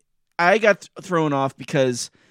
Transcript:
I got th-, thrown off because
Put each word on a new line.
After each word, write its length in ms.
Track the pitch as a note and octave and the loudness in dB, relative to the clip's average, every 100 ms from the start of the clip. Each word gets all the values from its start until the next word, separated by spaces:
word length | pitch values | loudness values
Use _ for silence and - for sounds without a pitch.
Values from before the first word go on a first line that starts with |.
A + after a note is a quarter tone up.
| _ _ _ - | _ _ _ 0
I 200 | F3 A3 | 2 4
got 220 | G#3+ F#3+ | 2 0
th-, 80 | - - | -4 -18
thrown 300 | F3 E3+ D#3 | -6 -2 -2
off 240 | C#3 C3+ - | -2 -4 -6
because 540 | C#3 D3+ C3 B2 - _ _ | -6 0 0 -2 -8 _ _